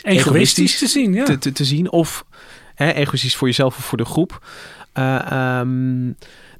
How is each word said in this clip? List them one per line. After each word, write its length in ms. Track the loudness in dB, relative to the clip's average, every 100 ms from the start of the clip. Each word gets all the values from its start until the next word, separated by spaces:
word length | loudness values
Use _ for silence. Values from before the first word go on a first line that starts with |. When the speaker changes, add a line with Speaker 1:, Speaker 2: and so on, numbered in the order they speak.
Speaker 1:
Egoïstisch 220 | 0 2 4
Speaker 2:
egoïstisch 520 | 4 4 2 2 2
Speaker 1:
te 80 | 0
zien, 260 | 2 2
ja. 120 | 2
Speaker 2:
te, 140 | 2 0
te, 140 | -2
te 120 | -2
zien. 260 | 0 0 0
Of, 340 | 0 0 -4 -14 -20 -20 -20 -16
hè, 180 | -2 0
egoïstisch 440 | 2 0 -2 -2 0
voor 100 | 0
jezelf 280 | 2 0 -2
of 60 |
voor 140 | -6 -4
de 60 |
groep. 420 | -2 -2 -2 -6 -20 -20 -20 -20 -10
Eh, 380 | -2 0 0 -2
ehm, 800 | -2 0 0 -2 0 0 -2 -4 -6 -14 -20 -20